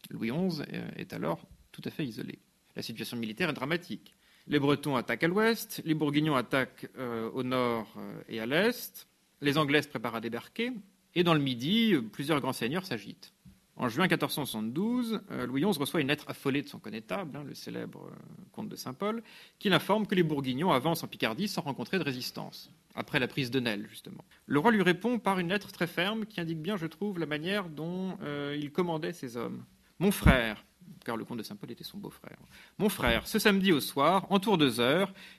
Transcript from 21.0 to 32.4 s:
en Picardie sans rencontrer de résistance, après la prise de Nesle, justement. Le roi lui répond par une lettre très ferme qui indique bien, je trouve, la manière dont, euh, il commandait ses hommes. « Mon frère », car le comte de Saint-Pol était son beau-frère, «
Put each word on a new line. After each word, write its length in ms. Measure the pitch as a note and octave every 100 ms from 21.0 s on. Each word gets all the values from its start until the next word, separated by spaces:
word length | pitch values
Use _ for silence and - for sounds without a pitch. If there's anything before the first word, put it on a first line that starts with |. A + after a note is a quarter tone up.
en 60 | C3
Picardie 400 | - A#2+ A2+ G3+
sans 140 | -
rencontrer 360 | C#3+ B2 A#2+ F#3+
de 60 |
résistance, 640 | C#3+ B2+ A#2 - G2 - - - _
après 240 | - - D3
la 80 | A#2+
prise 240 | - B2+
de 80 | C3
Nesle, 280 | A#2+ G#2 G#2+
justement. 360 | - - - - _ -
Le 120 | C3+
roi 120 | G3
lui 120 | G#3+
répond 360 | F3+ F3 A#3 B3
par 200 | G3 F#3+
une 100 | E3+
lettre 240 | G3+ -
très 140 | - E3+
ferme 400 | - F#3 A3+ G#3+
qui 140 | -
indique 200 | E3 D#3+
bien, 160 | D#3 F#3
je 100 | D#3+
trouve, 320 | - G#3 F3
la 80 | D3+
manière 420 | D3+ E3 G#3 F3
dont, 500 | D3+ E3 F3+ F#3 F3+
euh, 340 | C#3+ C#3+ C#3+ D3
il 100 | C#3+
commandait 440 | E3 F3 D#3 E3+
ses 220 | E3+ C3 A#2
hommes. « 280 | A#2+ B2 - _ _ -
Mon 140 | F#3
frère », 520 | - D#3 C3 A2+ G#2 - _ - -
car 120 | - A2+
le 80 |
comte 140 | A2+ A#2+
de 40 |
Saint-Pol 280 | G#2 G#2 -
était 120 | A#2
son 160 | - G#2
beau-frère, « 400 | G2+ - - -